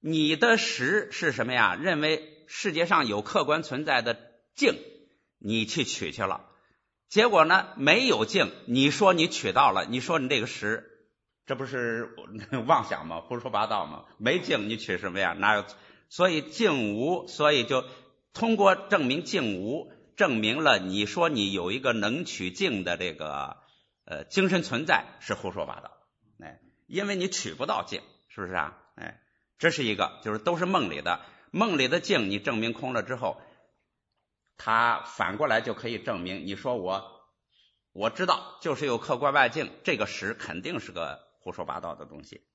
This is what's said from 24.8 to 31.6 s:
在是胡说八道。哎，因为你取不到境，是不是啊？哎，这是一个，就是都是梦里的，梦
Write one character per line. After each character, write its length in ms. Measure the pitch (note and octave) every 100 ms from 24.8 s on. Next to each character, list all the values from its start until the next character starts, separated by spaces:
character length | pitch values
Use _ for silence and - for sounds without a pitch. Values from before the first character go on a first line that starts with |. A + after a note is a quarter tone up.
| D3+
在 180 | C3+ - -
是 140 | -
胡 180 | G2+ G2
说 140 | F2+ D2+
八 120 | -
道。 120 | - _ _ _ _ _
哎， 160 | D#2+ - _ _ _
因 200 | F3 G3+
为 100 | G3
你 120 | F3+
取 240 | - G#2+
不 140 | D#2+ C3+
到 180 | -
境， 160 | - G2+ - _ _
是 120 | -
不 60 | F2+
是 80 |
啊？ 220 | F2+ D2 - _ -
哎， 240 | - - _ _ _ _
这 120 | E3
是 140 | D#3
一 100 | B2
个， 240 | G2+ F#2+ -
就 80 | -
是 60 | G#2+
都 180 | G#2+ E3+
是 80 |
梦 260 | F3+ F#3+ G#2+
里 100 | D2
的， 200 | D#2 F2+ - - _
梦 260 | E3